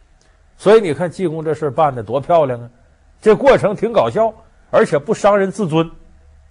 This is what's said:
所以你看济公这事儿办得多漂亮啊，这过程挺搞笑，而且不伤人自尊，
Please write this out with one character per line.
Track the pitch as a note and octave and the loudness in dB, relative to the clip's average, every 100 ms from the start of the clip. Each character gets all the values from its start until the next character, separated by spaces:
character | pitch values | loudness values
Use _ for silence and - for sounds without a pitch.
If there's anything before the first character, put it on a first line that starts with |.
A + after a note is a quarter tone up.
| _ _ _ _ _ _ | _ _ _ _ _ _
所 | - A3 | 4 4
以 | |
你 | G3+ | 2
看 | C#3 F3 | -4 -6
济 | - F#3 | -6 -6
公 | D#3+ | -6
这 | D#3 | -6
事 | D3+ D3+ | -4 -4
儿 | |
办 | B2 D3+ | -2 -2
得 | B2+ | -2
多 | A2 C3 | -6 -6
漂 | C3+ E3+ C#3+ | 0 0 0
亮 | A#2+ | -4
啊， | A#2 _ _ _ _ _ | -12 _ _ _ _ _
这 | - G#3+ | 0 2
过 | C#4 A3 | 4 4
程 | F#3 G#3 | 2 -2
挺 | A3 | -2
搞 | G#3+ A#2+ | 0 0
笑， | A#2+ A3 - - _ _ | 0 -2 -4 -16 _ _
而 | D#3 A3 | 0 2
且 | - | 0
不 | - | -2
伤 | A3 G#3 G#3 | 0 2 2
人 | G3 | 0
自 | F#3 G3 | -2 -2
尊， | D#3+ E3 - - - _ - _ | -2 -2 -8 -20 -20 _ -20 _